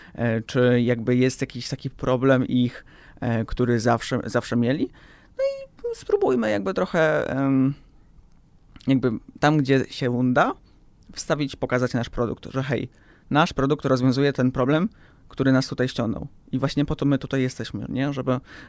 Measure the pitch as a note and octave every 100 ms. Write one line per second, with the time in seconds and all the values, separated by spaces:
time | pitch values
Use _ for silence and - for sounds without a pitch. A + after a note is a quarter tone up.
0 | - - A#2+ A2+ A2+ C3 B2 A#2+ A#2 A#2+
1 | A2+ B2 C3 - C3+ B2 A#2+ C3+ C3+ -
2 | C3 B2+ C3 C3 B2 B2 B2 - - -
3 | - - A#2+ A#2 A2+ - A#2+ A#2 A2+ A#2
4 | - B2+ - A#2+ - A#2+ A#2+ D3+ F4+ -
5 | - - - - C5+ C#5 C5+ - A#4+ A#4
6 | - G4+ G4+ B3+ A3 G#3 F#3+ F#3+ F#3 F3
7 | D#3+ D3+ - C3 C#3 C3+ C3 C#3+ - -
8 | - - - - _ - _ - - C3+
9 | B2 A2+ - - D3 D#3 C3 C3+ - -
10 | B2+ A#2+ B2+ B2+ G3 G4 - - - _
11 | - - - D3+ C#3+ - B2+ B2 B2 A#2+
12 | A2+ - A#2+ - - C3 C3+ B2+ - -
13 | - - - C#3+ E3+ - C3+ D3+ C#3 C3
14 | C3 B2+ C#3+ C3+ B2+ C3+ B2+ D#3 F3+ -
15 | - - - - C3+ C3 C3 - B2+ -
16 | A2+ - - - - C3 C3+ - C#3+ -
17 | C#3+ C3+ C#3 C#3 B2+ - B2 G#2 A#2 -
18 | C#3 C3+ B2+ B2+ - -